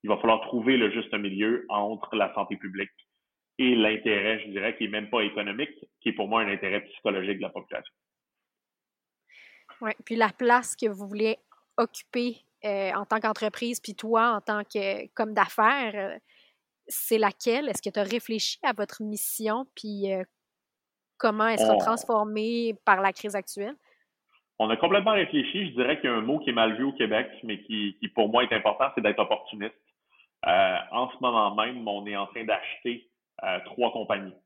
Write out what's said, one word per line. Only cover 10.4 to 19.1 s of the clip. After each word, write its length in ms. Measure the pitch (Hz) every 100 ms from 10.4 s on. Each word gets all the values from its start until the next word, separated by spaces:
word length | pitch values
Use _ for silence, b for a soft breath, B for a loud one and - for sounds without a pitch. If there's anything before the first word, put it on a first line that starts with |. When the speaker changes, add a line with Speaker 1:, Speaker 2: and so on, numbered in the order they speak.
| 247 247 240 -
Speaker 2:
que 120 | 226
vous 200 | 196 202
voulez 280 | 208 220 220 _ _ _ -
occuper, 600 | 233 - - 247 240 226 _ _
euh, 280 | 214 196 190
en 100 | 185
tant 140 | 208 220
qu'entreprise, 640 | 220 214 214 - 240 240
puis 160 | - 196
toi, 400 | 220 226 233 214
en 40 |
tant 220 | - 208
que, 500 | 208 214 196 - -
comme 200 | - 214
d'affaires, 580 | 208 190 - - 277 233
euh, 220 | 208 196 - b b b b _ _ -
c'est 320 | - - 220
laquelle ? 500 | 208 - - 233 294
Est-ce 140 | 202
que 100 | 208
tu 60 | 208
as 60 |
réfléchi 540 | 196 233 - 220 - -
à 100 | 277
votre 300 | 220 202 -
mission, 640 | 214